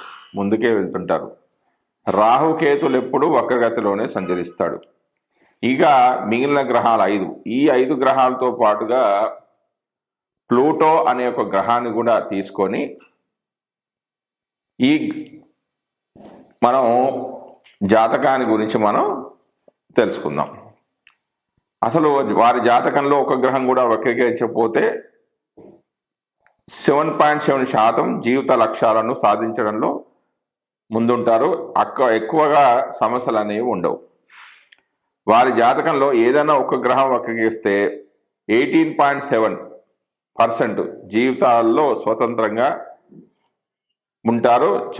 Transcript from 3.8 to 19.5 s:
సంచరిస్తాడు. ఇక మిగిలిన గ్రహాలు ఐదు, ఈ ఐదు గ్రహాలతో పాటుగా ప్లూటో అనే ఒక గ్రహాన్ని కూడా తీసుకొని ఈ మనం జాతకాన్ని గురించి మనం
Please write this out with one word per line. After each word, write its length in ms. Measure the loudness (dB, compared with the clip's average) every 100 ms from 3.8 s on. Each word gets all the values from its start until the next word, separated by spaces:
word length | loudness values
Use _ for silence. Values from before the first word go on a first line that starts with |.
| -2 -2 -4
సంచరిస్తాడు. 720 | -6 -4 -4 -6 -6 -6 -6 -14 _ _ _ _ _ _ _
ఇక 220 | -2 2 4 6 4 2 -2
మిగిలిన 420 | -2 0 0 0
గ్రహాలు 340 | 0 2 2
ఐదు, 340 | 2 0 -4 -8 -6
ఈ 220 | 0 2
ఐదు 260 | 2 0
గ్రహాలతో 560 | 2 2 2 0 0 -4
పాటుగా 840 | 0 0 0 -2 0 0 0 -2 -6 _ _ _ _ _ _ _ _ _ _ -2
ప్లూటో 540 | 2 2 2 2 2
అనే 240 | 2 0 -2
ఒక 120 | -4
గ్రహాన్ని 520 | -2 -2 0 0 -2
కూడా 260 | -2 0 0
తీసుకొని 800 | 0 -6 -6 -4 -2 -2 -6 -12 _ _ _ _ _ _ _ _ _ _ _ _ _ _ _ _ _ -2
ఈ 420 | 0 2 -2 -8 -14 -20 _ _ _ _ _ _ _ -20 -20 -20 _ _
మనం 480 | 0 2 2 2 0 -4 -10 -14 -18 -20 _ _
జాతకాన్ని 680 | 2 2 2 0 0 0 0
గురించి 300 | -2 -2 0
మనం 520 | 0 0 -2 -6 -12 -20 _